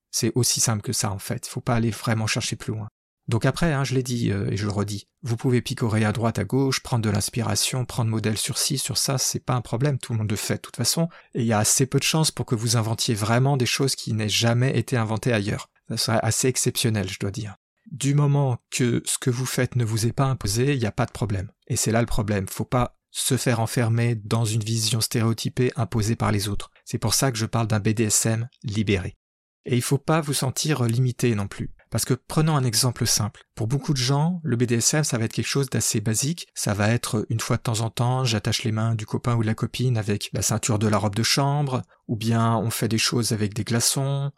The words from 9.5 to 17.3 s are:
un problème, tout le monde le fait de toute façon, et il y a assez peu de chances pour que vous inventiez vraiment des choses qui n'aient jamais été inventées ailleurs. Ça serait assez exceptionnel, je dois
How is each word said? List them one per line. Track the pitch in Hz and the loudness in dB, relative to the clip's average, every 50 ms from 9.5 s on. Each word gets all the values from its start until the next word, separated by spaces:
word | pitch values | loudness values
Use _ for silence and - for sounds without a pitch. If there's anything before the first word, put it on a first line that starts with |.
| 135 | -2
un | 123 | -2
problème, | - - - 113 135 147 139 123 | -2 -2 -2 0 0 0 0 -2
tout | - - | -4 -4
le | 120 110 | -2 -2
monde | 107 101 | 0 0
le | 107 | -2
fait | 98 - - 107 | -2 -2 -4 -4
de | 104 | -4
toute | - - - | -6 -8 -6
façon, | - 120 - - - 165 175 - - - _ - | -2 -2 0 2 0 0 -2 -4 -10 -20 _ -4
et | - | -2
il | 117 | 0
y | 113 | 2
a | 113 104 | 2 4
assez | 107 - - - 139 | 4 4 4 2 2
peu | - - 135 | 2 2 0
de | - | 2
chances | - - 160 156 - | 2 2 2 2 2
pour | - - 123 | 0 -2 -2
que | - 156 | -2 -2
vous | 123 113 120 110 | 0 0 2 2
inventiez | 120 110 113 113 - - - 117 | 2 2 0 -2 -2 0 0 0
vraiment | 101 107 104 117 123 131 139 143 | 0 2 2 4 4 4 4 2
des | 135 123 | 2 2
choses | - - - 139 135 - | 0 2 0 0 0 0
qui | - - - | -2 -4 -4
n'aient | 117 110 107 104 | -2 -2 0 0
jamais | 104 107 110 117 117 120 123 135 - 117 | 2 2 4 4 4 4 2 2 2 0
été | 113 - 135 | 0 0 0
inventées | 120 113 107 110 107 - 135 | 0 0 0 -2 -2 0 2
ailleurs. | 117 110 101 104 - 139 - - _ _ _ - | 2 2 2 0 -2 -4 -6 -12 _ _ _ -8
Ça | 117 | -4
serait | - - - 110 113 | -4 0 0 2 2
assez | - 110 - - - | 2 2 2 2 2
exceptionnel, | 127 123 - - 127 - - - 120 110 107 95 92 | 0 0 2 0 0 0 0 0 2 2 0 0 -2
je | 98 - | -4 -6
dois | - 101 | -6 -6